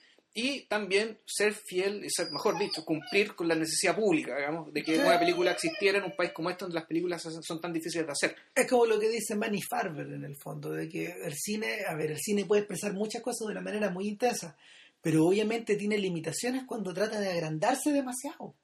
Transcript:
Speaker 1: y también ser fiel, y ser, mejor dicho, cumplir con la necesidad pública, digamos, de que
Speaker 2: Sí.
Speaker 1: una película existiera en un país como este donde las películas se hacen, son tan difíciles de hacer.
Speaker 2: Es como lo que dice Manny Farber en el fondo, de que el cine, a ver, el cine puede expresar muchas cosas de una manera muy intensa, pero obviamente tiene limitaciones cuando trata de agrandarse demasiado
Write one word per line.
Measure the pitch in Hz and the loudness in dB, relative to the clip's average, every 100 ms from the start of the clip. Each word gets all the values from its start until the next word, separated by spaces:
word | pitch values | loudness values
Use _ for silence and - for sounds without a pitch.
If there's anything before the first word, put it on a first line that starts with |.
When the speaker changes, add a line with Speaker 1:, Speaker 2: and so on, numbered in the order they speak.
| _ _ _ 208 | _ _ _ -4
Speaker 1:
y | 254 269 | -2 -2
también | - 208 196 196 226 214 | -2 -2 2 2 2 -4
ser | - - 208 | -8 0 2
fiel, | 202 - 180 196 208 | 0 -2 0 0 0
y | - | -4
ser, | - 165 | -2 -2
mejor | 147 220 180 | 0 0 2
dicho, | 196 - | 0 -2
cumplir | - 156 - 196 208 - | -2 -2 0 2 2 0
con | 170 | 0
la | |
necesidad | 160 156 - 185 | 2 2 2 2
pública, | 170 214 156 123 131 | 4 4 4 2 -2
digamos, | 143 165 151 | -2 -4 -6
de | - | -4
que | - 160 | 0 4
Speaker 2:
Sí. | |
Speaker 1:
una | - 175 | 6 6
película | 175 170 180 | 6 4 2
existiera | 175 - - 196 196 | 2 -2 2 2 2
en | |
un | 185 - | 0 -2
país | 175 | -2
como | - 165 | -2 -4
este | 175 | -4
donde | 190 | -4
las | 165 - | -6 -2
películas | 160 175 170 | -2 0 -2
se | 165 | -6
hacen, | 165 | -10
son | 160 165 | -8 -6
tan | 175 | -4
difíciles | 165 165 165 | -4 -4 -2
de | 156 | -2
hacer. | 147 151 - - | 0 -2 -2 -2
Speaker 2:
Es | - 254 | 0 4
como | 247 | 6
lo | 233 214 | 6 4
que | 220 | 2
dice | 226 220 208 | 0 -2 -2
Manny | 220 202 | 0 -2
Farber | - 247 190 147 143 | -2 -2 -2 -4 -8
en | 143 | -8
el | 143 147 | -10 -12
fondo, | 156 151 151 | -12 -10 -6
de | 156 160 | -6 -6
que | 170 165 180 | -6 -6 -6
el | 180 143 | -8 -6
cine, | 208 214 220 226 185 | -4 -4 -2 -4 -4
a | |
ver, | 156 156 | -2 -2
el | 151 | -2
cine | - 202 196 | 0 0 4
puede | 208 | 2
expresar | 208 180 208 | 2 -2 -4
muchas | 190 214 233 | -2 -4 -4
cosas | 247 240 220 | -6 -4 -4
de | |
una | 185 | -4
manera | 185 208 208 | -4 -2 -2
muy | 180 208 | -2 -4
intensa, | 208 247 - 170 - - - - _ | 0 0 0 -6 -14 -20 -20 -20 _
pero | 165 156 | 2 4
obviamente | 165 208 214 233 220 208 | 6 4 2 0 0 0
tiene | 208 208 | 2 0
limitaciones | 185 170 156 - 240 262 - | 0 -2 -4 -4 -2 -2 -4
cuando | 233 185 | -6 -4
trata | 175 214 214 | -2 -2 0
de | 196 | 0
agrandarse | 175 160 156 208 285 302 | 0 -2 0 2 2 2
demasiado | 285 254 247 277 - 202 - | 2 0 -4 -8 -10 -14 -16